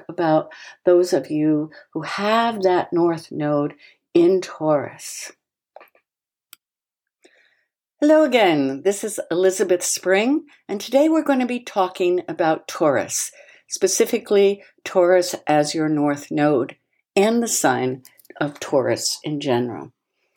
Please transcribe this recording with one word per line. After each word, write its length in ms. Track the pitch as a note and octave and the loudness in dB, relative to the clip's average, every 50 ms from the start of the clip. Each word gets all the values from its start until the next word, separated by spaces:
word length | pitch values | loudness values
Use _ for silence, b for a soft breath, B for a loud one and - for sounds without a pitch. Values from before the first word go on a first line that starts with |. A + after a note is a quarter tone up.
| - - | -12 -10
about 440 | E3 F3 F3 D#3+ D#3 D#3 D#3+ - B B B B B B B | -6 -2 0 2 2 2 0 -2 B B B B B B B
those 280 | - F3+ F3 F3+ F3+ - | 4 4 6 4 4 0
of 160 | D3+ C#3 - | -2 -2 -2
you 420 | D3+ D3+ D3+ D#3 D#3 D3+ D3+ D#3 B B B B | -2 0 2 2 2 0 0 -4 B B B B
who 100 | B D#3+ | B -10
have 600 | D#3 D3+ - - G3+ G#3 A3 A3+ A#3 A#3 A3+ G#3 F#3 | -8 -8 -6 -4 -2 0 0 2 0 0 0 0 2
that 300 | F#3 F3+ F3 - - - | 2 2 2 0 0 0
North 380 | E3+ E3+ E3+ E3 D#3+ - - | 2 2 2 0 -2 -6 -10
Node 420 | - D3+ D3+ D3 D3 D3 C#3+ D3 - - b b b b b _ - | -8 -4 -2 0 0 0 0 -2 -4 -10 b b b b b _ 2
in 280 | E3+ E3+ F3 F#3+ F#3 | 4 4 4 4 2
Taurus. 880 | F3+ - - - D#3 D#3 D3+ C#3+ B2 A2 - - - - - - - - - _ _ _ _ _ _ _ - - - _ _ _ _ _ _ _ _ _ _ _ _ _ - - _ _ _ _ _ _ _ _ _ _ _ _ b b b b b b b b b b b _ _ _ _ - | 0 -4 -8 -4 0 2 2 2 0 -4 -12 -16 -16 -16 -14 -14 -14 -16 -18 _ _ _ _ _ _ _ -20 -20 -20 _ _ _ _ _ _ _ _ _ _ _ _ _ -20 -20 _ _ _ _ _ _ _ _ _ _ _ _ b b b b b b b b b b b _ _ _ _ -2
Hello 240 | - D4+ D#4 D#4 D#4 | 2 4 4 4 4
again. 600 | C#4+ A#3+ B3 G#3+ F#3 D#3+ D3 C#3 C3+ C3+ C#3 C#3 | 4 2 2 4 4 2 2 0 -2 -4 -4 -2
This 200 | F#3 G3+ G3+ - | -2 -2 -2 -4
is 160 | G#3+ G3+ - - - | -8 -8 -8 -8 -4
Elizabeth 540 | E3 F3 F#3 F#3+ F#3 - G#3+ F#3 F#3 F3 F3 | -2 0 2 2 2 0 0 0 0 0 -2
Spring, 600 | - - - - F3+ F#3 G3 G#3+ B3 C#4+ E4 E4+ b b b b b | -4 -6 -4 -2 0 0 2 2 2 0 -2 -2 b b b b b
and 120 | F#3 G#3 | -10 -8
today 280 | - - A#3 C4+ D4 D#4+ | -4 0 2 2 2 2
we're 140 | D#4+ D#4+ D4+ | 2 0 0
gonna 220 | D4 C#4 B3+ B3+ A#3+ | 0 0 0 -2 -2
be 120 | B3 B3 | -4 -8
talking 600 | B3 - - G#3 F#3 F#3 - - F#3 F3+ F3+ F3+ F3 - | -10 -6 -4 -2 -2 -2 -2 -2 -2 0 0 -2 -2 -6
about 400 | E3 D#3+ F3+ D#3+ D#3+ - - - | -4 -2 0 0 0 -2 -4 -10
Taurus, 640 | - - E3+ D3+ C3+ A#2 F#2+ - - - - - b b b b b b b b | -6 -2 0 0 0 0 -2 -4 -6 -8 -8 -8 b b b b b b b b
specifically 960 | - - - F#3 - - A3+ A3 - A3+ A#3+ - G#3+ G3+ G3+ G3 G3+ G3+ b b b b - | -6 -2 -2 0 2 0 0 0 -2 -4 -2 0 2 4 4 4 2 -2 b b b b -12
Taurus 520 | - - F#3+ F3+ F3 F#3 F#3 F3 F3 - - - - | -4 0 2 4 4 4 4 2 0 -4 -6 -2 0
as 280 | D3+ D3+ D3 D3 - | 2 2 2 0 -2
your 140 | E3 D#3 D#3 | -2 -2 -2
North 420 | D#3 D3+ D3 D3 C#3+ C#3+ - - | 0 0 0 0 -2 -4 -6 -6
Node 440 | D#3+ D3+ D3 D3 D3+ B2+ A#2+ - - _ _ _ _ _ _ _ - | -2 0 2 2 2 2 0 -2 -8 _ _ _ _ _ _ _ 0
and 260 | G3 G3 A3 A#3 A#3+ | 2 2 2 2 0
the 60 | A#3 A3+ | -2 -2
sign 560 | - - - D3 B2+ B2 B2+ B2+ B2+ B2+ - b b b b - - - | -2 -2 0 0 0 0 -2 -4 -4 -6 -10 b b b b -14 -10 -8
of 200 | - C#3+ D3 - | -6 -6 -8 -10
Taurus 600 | - - - C#3 A#2+ A2+ A#2 B2 - - - - - | -6 -2 0 0 0 0 -2 -2 -4 -6 -8 -8 -8
in 160 | D3+ D3+ C#3+ | -8 -8 -6
general. 540 | C#3+ D3 B2 A#2+ B2 B2 A2 D#2+ C#2+ - _ _ _ _ _ _ B B B | -4 -2 -2 -2 -2 -4 -6 -10 -14 -16 _ _ _ _ _ _ B B B